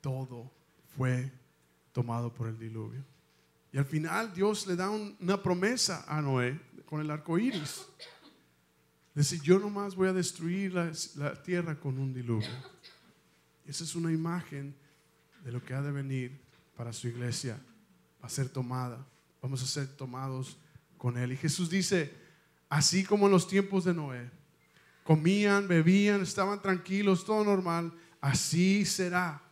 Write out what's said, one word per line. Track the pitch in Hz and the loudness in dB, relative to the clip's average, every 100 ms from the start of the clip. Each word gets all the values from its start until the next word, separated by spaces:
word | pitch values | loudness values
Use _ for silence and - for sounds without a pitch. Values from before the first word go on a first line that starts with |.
Todo | 143 131 127 123 131 _ _ _ _ - | -6 -6 -8 -12 -16 _ _ _ _ -2
fue | 131 127 131 - _ _ _ _ _ | 0 0 -2 -10 _ _ _ _ _
tomado | - 120 117 120 | -4 -2 -2 -4
por | - 113 | -6 -8
el | 110 | -8
diluvio. | 113 110 110 120 135 _ _ _ _ _ _ | -10 -10 -10 -12 -14 _ _ _ _ _ _
Y | 131 | -4
al | |
final | 139 156 160 185 226 | -2 -2 -2 -2 -4
Dios | 175 196 214 196 | 0 2 2 -2
le | |
da | 180 190 | -2 0
un, | 214 208 - | -2 -6 -6
una | 180 196 | 0 0
promesa | 196 175 196 247 - 170 - | 2 2 2 2 -2 -2 -4
a | 151 | -2
Noé | 147 131 123 151 - - - | 2 2 2 -2 -10 -20 -8
con | 156 | -6
el | 151 | -4
arco | 151 151 170 | -6 0 0
iris. | 247 214 147 - - _ - - - _ _ _ _ _ _ _ _ | 2 -2 -6 -10 -16 _ -20 -20 -20 _ _ _ _ _ _ _ _
Dice, | 143 143 170 | 0 0 0
"Yo | 139 185 | 4 4
nomás | 208 202 202 | 4 -4 -6
voy | 185 190 | 0 2
a | |
destruir | 185 175 - 165 185 196 | 2 -2 -4 -4 -2 -2
la, | 180 170 160 - | -2 -2 -4 -10
la | 143 143 - | -6 -6 -6
tierra | - 175 165 147 | -4 -4 -2 -6
con | 143 131 | -6 -4
un | 135 | -4
diluvio". | 127 120 113 107 123 135 - - - _ _ _ _ _ _ - | -6 -2 -2 -2 -8 -14 -20 -20 -20 _ _ _ _ _ _ -14
Y | |
esa | 143 | -10
es | 165 | -8
una | 170 165 | -4 -2
imagen | 160 165 175 165 143 139 139 _ _ _ _ _ _ | 0 -2 -6 -8 -10 -10 -14 _ _ _ _ _ _
de | 139 | -10
lo | 123 | -10
que | - | -6
ha | 127 | -6
de | 143 | -4
venir | 143 135 135 123 139 _ _ _ - | -4 -4 -4 -6 -10 _ _ _ -12
para | 117 | -10
su | 113 123 | -6 -8
iglesia. | 120 123 117 131 110 - - _ _ _ _ | -4 -6 -4 -6 -10 -14 -20 _ _ _ _
Va | 127 | -10
a | |
ser | - 127 | -4 -4
tomada. | 135 120 127 123 117 139 _ _ _ | -4 -4 -4 -6 -8 -16 _ _ _
Vamos | 131 135 | -6 -4
a | 127 | -4
ser | 147 135 135 | -4 -6 -8
tomados | 131 123 135 131 131 - _ - _ _ | -10 -8 -6 -6 -8 -12 _ -20 _ _
con | 123 120 | -2 0
él. | 123 | -4
Y | 135 | -2
Jesús | 156 143 175 | -2 0 0
dice, | 185 180 185 143 - - _ _ _ _ | 0 2 2 0 -8 -20 _ _ _ _
"Así | 147 143 180 | 2 4 2
como | 185 208 | 2 4
en | 202 | 8
los | 185 175 | 6 6
tiempos | 190 196 196 | 2 2 0
de | 175 | 0
Noé, | 170 143 127 123 - _ _ _ _ _ _ | 0 -4 -8 -12 -16 _ _ _ _ _ _
comían, | - 156 160 202 208 202 202 | 4 6 6 4 6 4 6
bebían, | 170 160 190 202 202 | 6 8 6 6 4
estaban | 185 - 196 202 | 0 0 0 0
tranquilos, | 196 180 - 190 202 185 | 0 -2 0 2 4 4
todo | 196 214 | 2 2
normal, | 208 196 175 170 170 - - _ | 4 2 2 -2 -2 -8 -20 _
así | 139 139 - 165 185 202 | 0 0 2 4 4 4
será". | 202 - 180 180 180 147 - | 2 0 0 0 -2 -6 -16